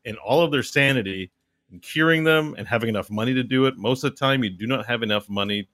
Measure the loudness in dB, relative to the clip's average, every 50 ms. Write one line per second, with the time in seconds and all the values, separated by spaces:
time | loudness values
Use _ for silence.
0 | -12 -12 -12 -6 0 2 4 4 4 4 2 0 -2 0 0 2 4 4 2 2
1 | 0 -2 -4 -6 -8 -10 _ _ _ _ _ _ _ _ -20 -20 -14 -6 0 2
2 | 4 4 4 4 4 4 4 2 2 -2 -6 -8 -6 -2 -2 0 0 0 -2 -2
3 | -4 -4 -4 -2 -2 0 0 0 0 0 2 2 2 2 0 0 -2 -2 -2 0
4 | -2 -4 -4 -2 0 0 2 0 0 -2 -4 -6 -6 -4 -4 -4 -4 -4 -4 -2
5 | -2 0 -2 -2 -2 -4 -4 -2 -2 -2 -2 -4 -6 _